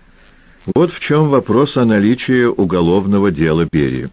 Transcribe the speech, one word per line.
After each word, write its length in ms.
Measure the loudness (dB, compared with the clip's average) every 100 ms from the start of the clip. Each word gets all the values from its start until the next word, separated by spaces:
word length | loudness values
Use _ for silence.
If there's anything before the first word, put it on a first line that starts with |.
| _ _ -20 -20 -20 -16 -4
Вот 260 | 0 0
в 80 | -2
чем 300 | -2 0 2
вопрос 480 | 0 0 0 0 0
о 80 | 2
наличии 580 | 2 2 0 0 0
уголовного 880 | 0 0 -2 0 2 2 2 0 0
дела 360 | 0 0 0 0
Берии. 380 | -2 -2 -4 -10